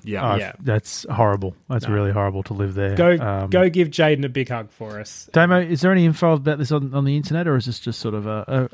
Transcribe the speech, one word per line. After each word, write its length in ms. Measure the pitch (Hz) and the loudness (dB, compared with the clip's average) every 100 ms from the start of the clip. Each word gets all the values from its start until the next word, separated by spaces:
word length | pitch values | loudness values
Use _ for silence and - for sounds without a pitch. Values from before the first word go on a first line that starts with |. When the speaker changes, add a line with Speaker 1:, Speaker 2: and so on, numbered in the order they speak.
Speaker 1:
Yeah. 220 | 107 101 120 | -8 -4 0
Speaker 2:
I've, 140 | 101 | 0
Speaker 3:
Yeah. 120 | 95 - | -2 -6
Speaker 2:
that's 460 | 131 107 - - - | -2 -2 -2 -10 -6
horrible. 440 | 101 110 101 98 90 _ | 2 2 2 -2 -10 _
That's 180 | 123 - | -4 0
Speaker 3:
No. 60 | |
Speaker 2:
really 180 | 104 101 | 0 0
horrible 300 | 101 101 98 | 0 0 -2
to 100 | 95 | -6
live 200 | 101 101 | -4 -4
there. 220 | 95 98 98 | -2 -2 2
Speaker 3:
Go, 160 | 175 175 | 2 2
Speaker 2:
Um, 260 | 117 98 95 | 0 -2 0
Speaker 3:
go 180 | 180 185 | 2 2
give 200 | 170 165 | 2 0
Jaden 340 | 147 156 147 139 | 2 2 2 0
a 40 | |
big 200 | 127 123 | -4 -4
hug 220 | 120 107 | -6 -10
for 280 | _ 110 104 | _ -14 -12
us. 300 | 107 - - | -14 -16 0
Speaker 2:
Damo, 260 | 160 175 180 | 4 4 4
is 220 | 170 165 | 2 0
there 100 | 180 | 2
any 140 | 190 170 | 4 4
info 280 | 156 170 | 4 2
about 240 | 160 139 147 | 2 0 -2
this 140 | 139 | 0
on, 220 | 151 139 135 | 0 0 0
on 100 | 139 | 0
the 100 | 143 | 0
internet, 320 | 147 160 170 | -2 -2 0
or 100 | 135 | 0
is 80 | 117 | 0
this 120 | 117 | -6
just 200 | - 113 | -8 -6
sort 160 | 120 107 | -4 -4
of 100 | 104 | -4
a, 440 | 107 - 135 127 | -6 -2 -2 -2